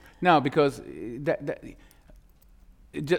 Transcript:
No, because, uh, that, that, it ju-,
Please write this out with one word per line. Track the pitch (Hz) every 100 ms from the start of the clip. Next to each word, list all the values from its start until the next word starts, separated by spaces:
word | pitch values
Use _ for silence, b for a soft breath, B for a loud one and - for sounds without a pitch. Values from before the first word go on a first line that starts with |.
| b -
No, | 180 160
because, | 135 143 143 123
uh, | - 69 101 120
that, | 147 - 139
that, | - - - b b b - - _ _ - - - -
it | 151
ju-, | 147